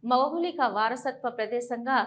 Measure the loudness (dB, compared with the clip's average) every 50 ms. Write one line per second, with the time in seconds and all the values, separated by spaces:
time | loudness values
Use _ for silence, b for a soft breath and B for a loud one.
0 | 0 2 4 4 4 4 2 0 -2 -2 0 0 0 0 2 2 0 0 0 -2
1 | -4 -6 -6 -2 -6 -6 -2 -2 -4 -2 -2 -4 -4 -4 -6 -6 -2 0 2 2
2 | 2